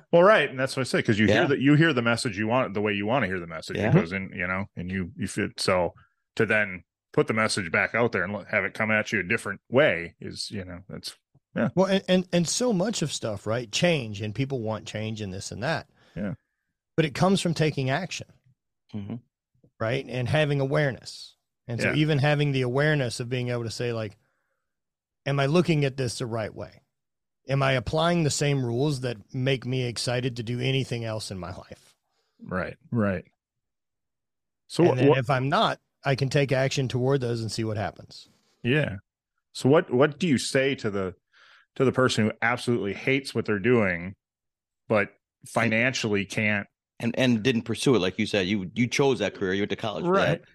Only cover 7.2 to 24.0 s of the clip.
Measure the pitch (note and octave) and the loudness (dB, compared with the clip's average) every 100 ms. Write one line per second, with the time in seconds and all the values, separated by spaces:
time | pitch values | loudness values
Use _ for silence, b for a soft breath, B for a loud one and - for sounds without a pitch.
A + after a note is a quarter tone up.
7.2 | D3 A2 A2 - E2+ G#2+ F#2+ A2+ A#2 G2+ | 0 0 0 -2 -2 0 0 0 0 0
8.2 | F2+ G2+ F2+ G#2+ G2 - A2 A2 G#2+ A2 | -4 -6 -4 -2 -2 -4 0 0 0 -2
9.2 | F2 A#2 G#2 G2 - B2 D3+ E2+ E2+ - | -2 -4 -4 -10 0 4 4 2 -6 -12
10.2 | - - - G#2 F2 F2 - F2 - - | -14 -10 -10 -10 -12 -14 -14 -14 -14 -18
11.2 | _ _ _ F3+ A3+ F3 F#3 G3 F#3+ F#3 | _ _ _ -2 -2 0 0 0 2 0
12.2 | F3+ F3 E3 - B3 F#3+ G3+ G3 D3+ - | 2 -2 0 -2 0 0 -2 -2 -4 -4
13.2 | A#2+ G2+ G#2+ A#2 A#2 - F3 D#3 A2+ G#2 | -6 -6 -4 -4 -4 0 2 2 -2 -6
14.2 | G#2+ G2+ C3+ C3+ A2 G#2+ A2 G#2+ A2 G#2+ | -6 -4 -4 -2 -4 -6 -6 -8 -6 -6
15.2 | G2+ F#2+ - F#2 C3+ D3 - b b E3 | -8 -8 -10 -8 -4 -4 -8 b b -8
16.2 | G#3 - _ _ _ _ _ - D#3 A2+ | -8 -8 _ _ _ _ _ -2 -2 2
17.2 | F#3 G3 F3 D#3 D#3 C#3+ C3 C#3+ F#3 - | 2 2 0 0 0 0 -2 -2 -4 -10
18.2 | - _ _ _ _ _ _ G#2+ G2+ A#2 | -14 _ _ _ _ _ _ -12 -10 -12
19.2 | _ _ _ _ _ - A2 C3 B2+ B2 | _ _ _ _ _ -6 -2 -2 -4 -6
20.2 | A#2 D#3 D3 C#3+ C3+ D3+ C#3+ F#2+ - - | -2 0 2 0 0 0 0 -2 -12 -18
21.2 | - _ _ _ - A#2 G#2 D3 D#3 D3 | -20 _ _ _ -8 -2 0 2 2 4
22.2 | D3 D3 D3 C3+ B2 C3 D3+ D3+ B2 - | 4 2 2 0 0 2 2 2 0 -4
23.2 | A#2+ B2+ B2 A#2+ A2+ - A#2+ A2+ | -4 -4 -2 -4 -6 -4 -4 -4